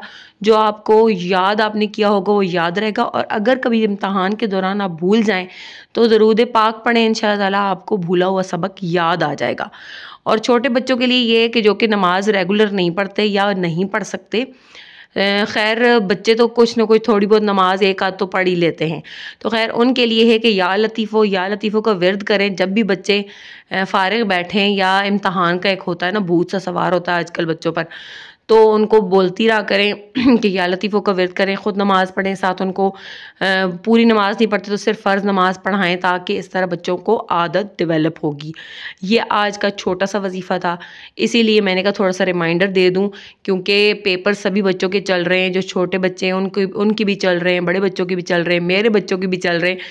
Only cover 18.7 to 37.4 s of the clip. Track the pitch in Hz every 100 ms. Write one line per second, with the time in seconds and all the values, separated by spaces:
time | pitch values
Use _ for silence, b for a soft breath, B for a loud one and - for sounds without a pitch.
18.7 | 160 160 156 - B B B - 226 226
19.7 | - 247 254 240 226 226 220 233 190 180
20.7 | 196 220 220 208 214 214 190 190 208 214
21.7 | 214 220 190 180 202 202 202 202 185 185
22.7 | 196 202 190 - 202 202 B B B B
23.7 | 190 190 208 190 220 214 180 175 208 202
24.7 | 196 185 190 202 202 202 185 170 180 196
25.7 | 185 - 175 180 208 175 175 175 196 -
26.7 | 175 170 180 175 175 170 - 165 160 165
27.7 | 165 160 B B B B B - 220 220
28.7 | 214 214 220 190 190 185 185 220 220 208
29.7 | 202 202 202 - 262 247 233 220 185 180
30.7 | 185 208 202 190 185 180 180 196 196 214
31.7 | 190 202 190 185 190 196 190 190 185 190
32.7 | 185 190 190 B B B B 185 190 190
33.7 | 175 226 233 233 220 196 214 220 202 202
34.7 | 202 - 208 202 196 202 196 185 185 202
35.7 | 196 180 180 185 180 180 196 185 185 185
36.7 | 175 175 180 180 233 - 170